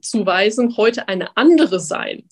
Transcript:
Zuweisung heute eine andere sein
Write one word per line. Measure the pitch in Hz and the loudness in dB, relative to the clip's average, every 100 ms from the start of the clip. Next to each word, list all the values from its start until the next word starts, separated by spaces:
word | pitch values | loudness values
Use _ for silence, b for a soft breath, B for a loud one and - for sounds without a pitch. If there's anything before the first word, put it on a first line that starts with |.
Zuweisung | - 220 185 185 208 240 240 233 | -6 -2 0 0 0 0 0 2
heute | 220 233 - | 0 0 -4
eine | 185 165 - | -6 -4 2
andere | 294 330 311 180 | 4 4 4 0
sein | 156 - - - - | -4 -6 -8 -10 -16